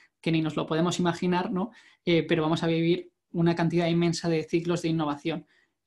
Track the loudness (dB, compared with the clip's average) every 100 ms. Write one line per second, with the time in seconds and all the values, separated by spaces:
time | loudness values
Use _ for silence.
0 | _ _ 0 0 0 -2 -2 0 0 2
1 | 0 0 0 0 0 -4 -4 -8 -20 _
2 | 0 2 2 0 2 0 0 0 2 0
3 | -4 _ _ 0 0 2 0 0 2 2
4 | 0 0 -2 -2 0 -2 0 -2 -2 -2
5 | -2 -4 -4 -6 -8 _ _ _